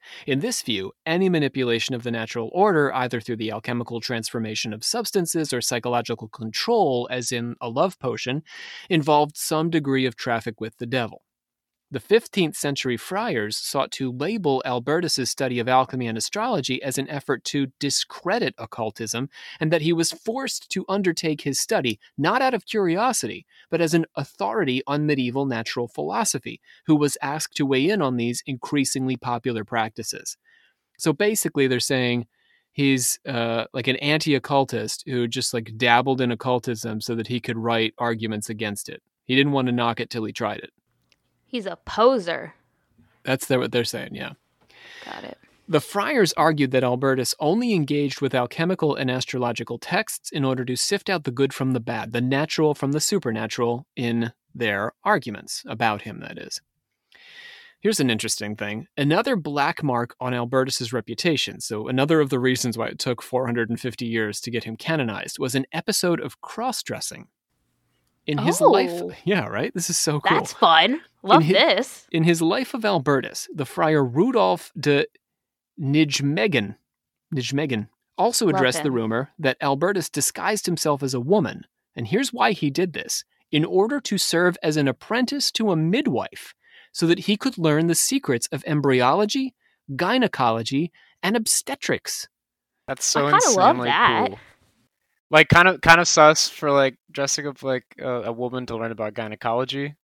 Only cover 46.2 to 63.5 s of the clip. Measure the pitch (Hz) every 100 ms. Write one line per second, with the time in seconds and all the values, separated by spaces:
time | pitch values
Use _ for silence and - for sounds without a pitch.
46.2 | 175 - 160 151 135 131 127 123 135 131
47.2 | 120 - 151 214 247 190 143 147 143 -
48.2 | 135 131 123 - 170 185 156 143 131 127
49.2 | - 127 120 117 113 120 - 180 220 -
50.2 | - 160 135 131 123 127 - 202 - 180
51.2 | 143 120 139 - 131 127 117 113 107 120
52.2 | 127 139 156 - 156 147 139 147 - 196
53.2 | 127 110 110 - 120 120 - - 120 117
54.2 | 117 - _ 135 113 101 110 - 190 202
55.2 | - 104 - - - 113 117 104 113 113
56.2 | - - - - - _ _ _ _ _
57.2 | - - - - - _ 202 208 131 110
58.2 | 110 - 104 107 104 107 160 - 143 175
59.2 | 240 226 151 143 147 - 147 120 120 -
60.2 | 127 123 120 131 131 - 120 120 - 113
61.2 | 175 143 - - - 107 110 127 143 160
62.2 | 139 135 127 123 127 110 - - 131 120
63.2 | - 127 127